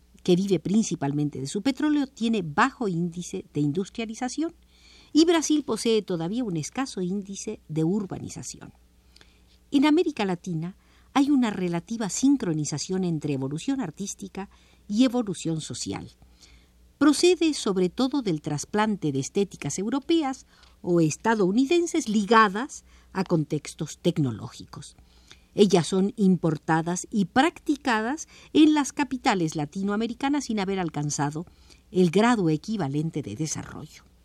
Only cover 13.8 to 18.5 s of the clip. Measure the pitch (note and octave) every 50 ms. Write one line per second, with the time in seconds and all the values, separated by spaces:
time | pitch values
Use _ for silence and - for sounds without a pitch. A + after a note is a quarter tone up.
13.8 | A#3+ E3 - - G3+ G3 - - G3+ F#3+ - G3 G3 - - _ _ _ _ _
14.8 | _ - G#3 G#3+ C4 C4 G#3+ B3 A#3+ G3+ E3+ - - D#3+ E3 D#3 D3 - B2 -
15.8 | - G2 G2 F#2+ F2+ A#2 - _ - _ _ _ - - - - _ _ _ _
16.8 | _ _ _ _ C#4 D#4 C#4 - - F4 F#4 D#4 E4+ D#4+ C#4+ - - A3+ F#3 F#3+
17.8 | F3+ F3+ - - B3+ C4 C#4 C#4+ A#3+ G#3 D#3+ D3+ - D#3+